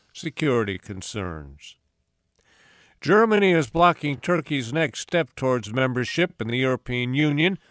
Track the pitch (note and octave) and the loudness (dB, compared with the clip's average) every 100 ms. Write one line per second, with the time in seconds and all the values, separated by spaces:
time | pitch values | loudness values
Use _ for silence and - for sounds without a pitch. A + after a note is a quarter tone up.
0 | _ - E3+ - D#3 A#2+ G#2 F#2 - F#2+ | _ -12 -12 -4 0 0 0 -6 -10 -12
1 | - A2 F#2 D#2+ C#2+ C#2+ - - _ _ | -10 -8 -6 -8 -12 -18 -20 -20 _ _
2 | _ _ _ _ _ _ _ _ _ _ | _ _ _ _ _ _ _ _ _ _
3 | C#3 G3+ A3+ G#3 G3 E3+ B2+ E3 F3 D#3+ | 2 4 4 4 4 4 2 4 2 2
4 | D3 C3+ - F3 D3+ D3 A#2 D3+ D3+ - | -4 -6 -2 -2 0 -4 -2 -2 -2 -4
5 | - F3 D3+ - C3 B2+ G#2 A#2+ C3 B2 | -4 -2 -2 -2 0 0 0 0 0 0
6 | A#2+ - F3+ - A2+ B2 C3 B2+ - B2 | -2 0 -2 -2 -4 0 0 0 -2 -4
7 | B2 C3 D3+ D3 E3+ F#3+ _ | -2 0 2 2 0 -2 _